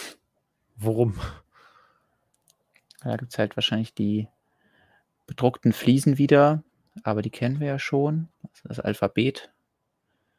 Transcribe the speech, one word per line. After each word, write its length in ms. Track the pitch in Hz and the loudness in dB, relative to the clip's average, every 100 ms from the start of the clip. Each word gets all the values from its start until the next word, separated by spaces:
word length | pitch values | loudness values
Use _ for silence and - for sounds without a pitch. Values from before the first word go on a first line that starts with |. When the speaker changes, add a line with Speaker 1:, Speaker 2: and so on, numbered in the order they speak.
| - - | -16 -20
Speaker 1:
<laughs> 520 | _ _ _ _ _ - | _ _ _ _ _ -6
Speaker 2:
worum? 420 | 110 110 117 95 - - _ _ _ _ _ _ _ _ _ _ _ _ _ _ _ _ | -2 2 0 -2 -10 -12 _ _ _ _ _ _ _ _ _ _ _ _ _ _ _ _
Speaker 1:
Da 140 | 123 113 | -8 -6
gibt's 220 | 123 - | -6 -4
halt 180 | 104 - | -4 -2
wahrscheinlich 380 | - 110 110 | -4 -2 -4
die 340 | - 104 107 110 _ _ _ _ _ _ _ _ _ - | -4 -2 -2 -4 _ _ _ _ _ _ _ _ _ -16
bedruckten 460 | - 127 - 120 | 0 0 2 0
Fliesen 460 | - 123 135 147 139 | 2 4 4 4 2
wieder, 440 | 143 143 143 156 - _ _ - | 6 6 6 2 -6 _ _ -10
aber 200 | - 107 | -4 -2
die 80 | 104 | -4
kennen 300 | - 123 143 | -2 -4 -2
wir 60 | 143 | -4
ja 120 | 139 | -6
schon. 500 | - 139 147 156 165 _ | -2 0 0 -2 -6 _
Also 260 | - _ - | -20 _ -14
das 120 | - | -6
Alphabet. 720 | - 104 101 - 131 - - _ _ _ _ _ _ _ _ | -4 -2 -2 0 0 -2 -12 _ _ _ _ _ _ _ _